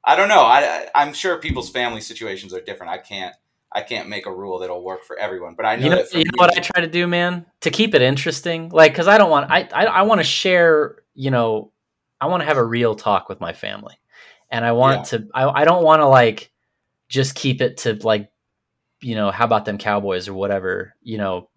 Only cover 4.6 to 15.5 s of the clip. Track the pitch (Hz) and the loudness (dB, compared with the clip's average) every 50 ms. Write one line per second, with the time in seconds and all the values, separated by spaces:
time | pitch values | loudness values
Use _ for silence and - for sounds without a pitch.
4.6 | 92 92 90 90 90 92 92 92 - - - - 104 104 95 90 87 85 85 - | -8 -8 -10 -10 -10 -10 -12 -12 -14 -16 -10 -8 -8 -8 -8 -10 -12 -12 -10 -6
5.6 | - 110 113 117 127 156 175 180 - - - 170 160 170 - - 180 170 - - | -4 -2 -2 0 0 2 2 2 0 -2 -2 -2 -2 -2 2 4 4 4 4 2
6.6 | - - - 180 170 165 160 175 175 175 175 175 175 175 180 175 170 _ _ _ | -4 -4 -4 -4 -4 -2 -2 -2 -2 0 0 -2 -2 -2 -4 -6 -10 _ _ _
7.6 | - 165 - - 220 226 - 143 127 127 139 139 - 170 151 - - 175 165 165 | -6 -4 0 0 0 2 4 4 4 4 2 0 -2 -4 -6 -4 -6 -6 -6 -6
8.6 | 165 165 170 160 160 156 139 175 165 190 202 220 202 175 156 139 143 139 156 180 | -8 0 6 6 6 6 6 4 4 4 6 6 6 6 4 2 2 2 0 0
9.6 | 180 - - 151 196 190 - - 196 214 226 185 156 - - - - 190 185 180 | 0 -2 -2 0 0 2 2 2 2 4 2 2 2 0 -2 -2 0 2 2 4
10.6 | 170 165 160 151 147 - - - _ _ _ - 131 135 131 120 117 113 110 107 | 4 4 4 4 2 -2 -6 -12 _ _ _ -8 -4 -2 0 0 0 0 -2 -4
11.6 | 107 - _ _ _ _ _ _ _ _ _ _ 131 151 180 180 156 151 151 135 | -6 -10 _ _ _ _ _ _ _ _ _ _ -4 -2 -2 -2 -2 0 0 0
12.6 | 117 117 117 120 120 113 107 104 - 110 101 90 - - 95 - - 85 85 - | 0 0 0 0 0 0 -2 -2 -2 -2 -2 -2 -2 -6 -10 -10 -10 -10 -10 -10
13.6 | - 52 50 52 - - - _ _ _ _ - - - _ _ _ _ - 117 | -10 -10 -10 -12 -14 -18 -20 _ _ _ _ -20 -20 -20 _ _ _ _ -6 -4
14.6 | 117 117 117 120 127 135 135 - - - - 113 107 - - 131 131 139 | -2 0 2 4 4 4 2 2 -2 -4 -6 -6 -6 -6 -4 -2 0 0